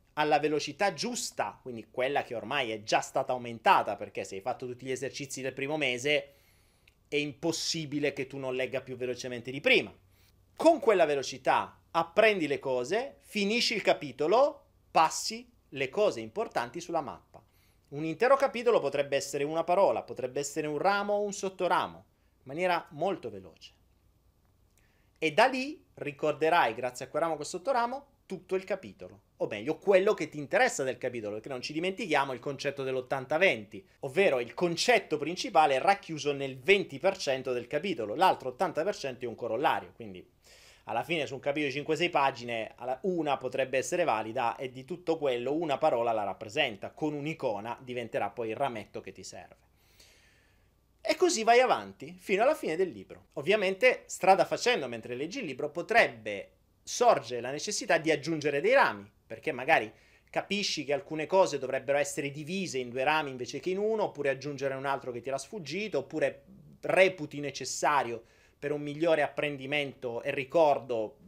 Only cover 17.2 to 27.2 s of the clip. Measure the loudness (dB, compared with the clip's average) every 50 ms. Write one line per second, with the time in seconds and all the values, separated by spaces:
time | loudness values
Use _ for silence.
17.2 | _ _ -20 -20 -20 _ _ _ _ _ _ _ _ _ -8 -6 -4 -4 0 2
18.2 | 4 6 6 6 4 2 0 0 2 4 4 4 4 2 0 -2 -2 0 0 -2
19.2 | -2 -2 -4 -2 -2 -2 -2 -2 0 2 4 4 6 4 4 2 -2 -6 -8 -6
20.2 | -6 -6 -4 -4 -6 -4 -4 -4 -4 -2 -2 0 2 2 2 2 0 0 0 0
21.2 | 0 -2 -4 -6 -6 -6 -4 -2 0 2 2 2 2 0 -4 -12 -20 _ _ _
22.2 | _ _ _ _ -16 -12 -6 -2 0 0 0 0 -2 -6 -6 -4 -2 -2 -2 -4
23.2 | -6 -10 -12 -12 -16 -18 -20 _ -20 -20 _ _ _ _ _ _ _ _ _ _
24.2 | _ _ _ _ _ _ _ _ _ _ _ _ _ _ _ _ _ _ _ -4
25.2 | -4 0 4 4 4 4 4 0 -4 -6 -8 -12 _ _ _ -10 -10 -10 -6 -2
26.2 | -2 -2 0 2 2 4 6 6 4 4 2 -2 -6 -6 -6 -8 -10 -6 -4 -2